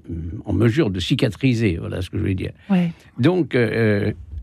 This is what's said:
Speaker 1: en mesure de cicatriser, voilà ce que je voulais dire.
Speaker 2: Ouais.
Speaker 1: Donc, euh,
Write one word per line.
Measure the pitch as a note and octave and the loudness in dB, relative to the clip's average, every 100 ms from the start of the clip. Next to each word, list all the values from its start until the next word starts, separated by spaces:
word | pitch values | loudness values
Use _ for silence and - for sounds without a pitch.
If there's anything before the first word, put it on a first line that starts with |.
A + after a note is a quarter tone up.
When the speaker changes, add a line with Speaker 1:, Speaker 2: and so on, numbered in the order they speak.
| - E2 E2 G#2 | -8 -8 -8 -10
Speaker 1:
en | - | -4
mesure | G2 A#2 B2+ A#2+ | 2 2 2 0
de | F#2 | -2
cicatriser, | - C#3 B2 - C3+ A2+ A2+ D#2+ | -2 0 0 0 0 2 0 0
voilà | G2 F#2+ | -4 -6
ce | F2+ | -6
que | - | -4
je | |
voulais | G2 | -2
dire. | F#2 F#2 - - | -2 -4 -10 0
Speaker 2:
Ouais. | F#3 E3+ D#3+ - - | 0 2 -4 -14 0
Speaker 1:
Donc, | C#3+ F3+ D3 | 2 2 2
euh, | C3 A#2 A2+ A2 G2+ G2+ - - - | 2 2 2 2 4 0 -4 -10 -12